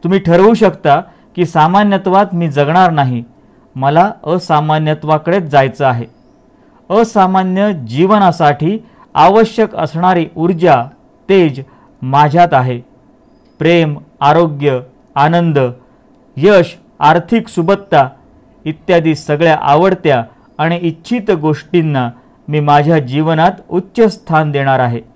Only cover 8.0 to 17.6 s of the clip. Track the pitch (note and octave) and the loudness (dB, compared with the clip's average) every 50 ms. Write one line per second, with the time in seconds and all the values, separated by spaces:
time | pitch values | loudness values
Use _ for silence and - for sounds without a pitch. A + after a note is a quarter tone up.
8 | E3+ F#3+ G#3+ G#3+ G3 F3+ E3 - E3 D3 C#3+ C#3+ D3+ E3 G#3 A3 - _ _ _ | 2 2 4 4 2 2 0 2 0 0 0 0 -2 -4 -4 -4 -8 _ _ _
9 | - _ _ - D#3 F3+ G3 A3 A3+ A3 - - A3 G#3+ - - D#3+ D3 - D#3+ | -20 _ _ 2 4 4 6 4 2 2 0 -2 -4 -2 -2 -6 -8 -6 -4 -2
10 | F3 F#3 F#3 E3+ D#3+ D#3+ - E3 D#3+ E3+ G3 D#3+ E3+ F3 D3 B2 A#2+ C#3 - _ | -2 0 0 0 -2 -4 -6 -4 -2 -2 -2 0 2 2 2 2 0 -6 -12 _
11 | _ _ _ _ _ - G3 F#3+ F3 D#3 C3 C3+ C3+ _ _ _ _ _ _ _ | _ _ _ _ _ 0 2 2 2 0 -2 -6 -14 _ _ _ _ _ _ _
12 | - B2+ C3+ C#3+ D3+ D3+ C3+ E3+ F3 F3 D3+ C3 B2 B2+ B2 A#2+ B2 _ _ _ | -8 -2 0 2 2 2 4 2 2 2 2 0 0 0 -4 -6 -10 _ _ _
13 | _ _ _ _ _ _ _ _ _ _ _ _ - E3 F3 E3+ E3 D#3 D3 C#3+ | _ _ _ _ _ _ _ _ _ _ _ _ 0 2 2 2 2 0 -4 -8
14 | - _ _ _ C#3+ C#3+ D3+ E3 F3 E3 D3 C#3 C#3+ D3 C3+ B2 B2+ - _ _ | -14 _ _ _ 0 2 2 2 2 0 -2 -4 -2 -2 -2 -2 -6 -12 _ _
15 | _ _ _ C#3 C#3+ D#3 E3 F3 E3+ E3+ D3+ C#3+ C3 A#2+ A#2+ - _ _ _ _ | _ _ _ 0 0 2 2 0 0 0 0 0 -2 -2 -4 -10 _ _ _ _
16 | _ _ _ _ _ _ _ C3+ C#3+ G3 G#3 F#3+ E3+ - - - _ _ _ _ | _ _ _ _ _ _ _ 0 2 4 4 4 2 0 -6 -20 _ _ _ _
17 | C#3+ D3 E3 F3 E3+ - A#3 A3+ A3+ - - - | 0 0 2 0 0 -2 -2 -4 -2 -4 -6 -4